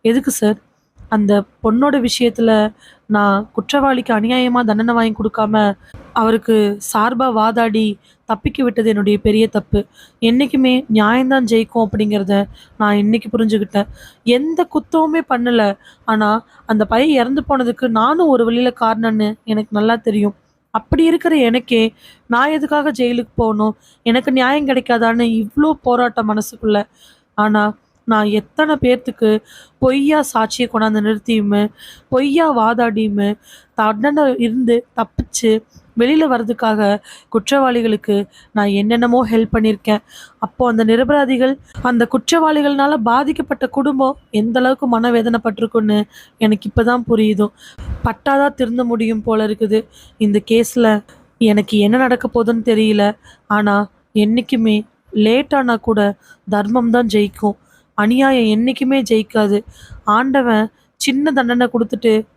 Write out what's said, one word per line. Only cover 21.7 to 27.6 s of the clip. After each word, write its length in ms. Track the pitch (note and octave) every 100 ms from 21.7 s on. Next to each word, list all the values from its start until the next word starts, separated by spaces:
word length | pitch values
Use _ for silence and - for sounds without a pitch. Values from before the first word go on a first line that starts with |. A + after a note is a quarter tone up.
| A#3 A3 _ - _ _
நான் 260 | A#3 C#4+ D#4
எதுக்காக 360 | C#4+ D4 D4
ஜெயிலுக்கு 420 | B3 A#3+ A#3+ A#3 -
போகணும், 400 | A3+ G#3+ G#3+ G#3 _ _ A#3
எனக்கு 240 | A#3+ B3+
நியாயம் 380 | C4 B3+ D4 C#4
கிடைக்காதான்னு 560 | C4 B3+ A#3 A3+ A#3 A#3 A3+
இவ்ளோ 360 | G#3+ - D#4 D4 -
போராட்டம் 420 | A#3+ B3 A#3 A3
மனசுக்குள்ள. 480 | G#3+ G#3 A3+ A3 G#3 G#3 _ _ _ _ -
ஆனா 260 | G#3+ G#3+